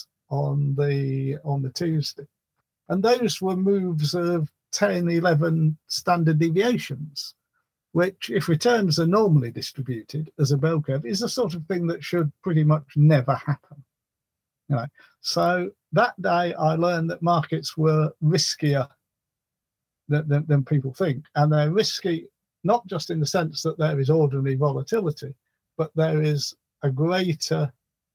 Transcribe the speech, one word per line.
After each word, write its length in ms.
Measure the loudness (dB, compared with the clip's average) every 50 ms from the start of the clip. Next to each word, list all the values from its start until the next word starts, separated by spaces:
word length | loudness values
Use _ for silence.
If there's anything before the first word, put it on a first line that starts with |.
| -14 _ _ _ _ _
on 440 | -6 -4 -2 -2 -2 -2 -2 -2 0
the, 640 | 0 0 0 0 -2 -2 -2 -4 -4 -4 -4 -6 -6 -6
on 180 | -4 -4 -4
the 80 | -4 -6
Tuesday. 560 | -6 -4 -4 -2 -2 -2 -2 -4 -8 -14 -18 -20 _ _ _ _ _ _ _ _ _ _ _
And 160 | -4 -2 0 2
those 380 | 2 2 2 0 -2 -2 -2
were 160 | -2 -2 -2
moves 560 | 0 2 2 2 2 0 -2 0 0 -2 0 0
of 360 | 0 0 0 0 0 -2 -4 _ _ _ _
ten, 380 | -4 -2 0 0 0 0 0 2
eleven 680 | 2 2 4 4 4 4 2 2 2 2 2 2 0 -2 _
standard 520 | -10 -10 -6 0 0 0 2 4 2 4 4
deviations, 960 | 2 2 2 2 2 2 0 0 -2 -6 -10 -10 -10 -12 -12 -14 -14 -14 -18 _ _ _ _ _ _ _ _ _ _ _
which, 380 | 0 0 0 0 -2 _ -8 -4
if 180 | -4 -2 0
returns 500 | 0 0 2 2 2 2 2 2 0 0
are 80 | 0 2
normally 460 | 2 2 2 4 4 4 2 2 0
distributed 800 | -6 -10 -12 -10 -10 -10 -8 -6 -8 -8 -10 -10 -10 -10 -10 -8 -2 -2
as 140 | 0 0 2
a 40 |
bell 240 | 0 0 0 0 -2
curve, 240 | -2 -2 -4 -4 -4
is 140 | -4 -4 -4
the 80 | -4
sort 260 | -4 -2 -2 -4 -4 -4
of 120 | -8 -6
thing 200 | -6 -4 -2 -2
that 140 | -2 -4 -6
should 300 | -6 -4 -2 -2 -2 -2 -4 _
pretty 220 | -4 0 2 2 4
much 220 | 4 2 2 0 -2 2
never 400 | 4 6 6 6 4 2 0 -2
happen. 480 | -2 -2 -4 -6 -6 _ _ -20 -20 -20 _ _ _ _ _ _ _ _ _ _ _ _ _ _ _ _ -4
You 80 | -4
know, 80 | -4 -4 -8 -12 _ -20 _ _ _
so 500 | -10 -4 -2 0 2 2 0 0 -2 -6 -10 _ _ _
that 280 | 2 2 2 2 0 -4
day 320 | -2 0 2 2 0 -2 -2
I 220 | 0 0 0 2
learned 340 | 2 0 0 0 0 -2 -4
that 120 | -4 -2
markets 540 | 0 2 2 2 0 -2 -4 -6 -6 -6 -4
were 380 | 0 2 2 4 4 2 0 -2 _ 2
riskier 640 | 2 2 2 0 -2 -2 -2 0 0 0 0 -2 -4 _ _ _ _ _ _ _ _ _ _ _ _ _ _ _ _ _ _ _ _ _ _ _
than, 220 | -2 -2 -2 0 0
than, 160 | 0 0 2
than 160 | 2 2 2 2
people 300 | 2 0 0 0 -2 -4
think. 320 | -2 -2 -2 -2 -4 -8 _ 0
And 160 | 2 2 4
they're 200 | 4 2 2 2
risky, 560 | 2 0 0 0 -4 -4 -2 -2 -2 -2 -6 -12 _ _ _ _ _ _ 0
not 240 | 0 2 0 0
just 220 | -4 -8 -8 -6 -4
in 100 | -2 -2
the 60 | -2
sense 380 | 0 0 -2 -2 -2 -6 -6 -6
that 140 | -6 -2
there 220 | 0 0 0 0 0
is 100 | 2 2
ordinary 460 | 4 4 4 2 2 0 -2 -2 0
volatility, 800 | 0 0 0 0 -2 -4 -2 -2 -2 -2 -2 -4 -6 -10 -14 -14 -16 _ _ _ _ _ _ _
but 140 | -6 -6 -4 0
there 280 | 0 0 2 2 2
is 340 | 2 0 0 -2 -4 -6 -10 _ _ _ _ _ -4
a 60 | -2
greater 840 | 0 0 0 0 2 0 0 -2 -2 -4 -4 -4 -2 -2 -2 -4 -6 _ _ _ _ _ _ _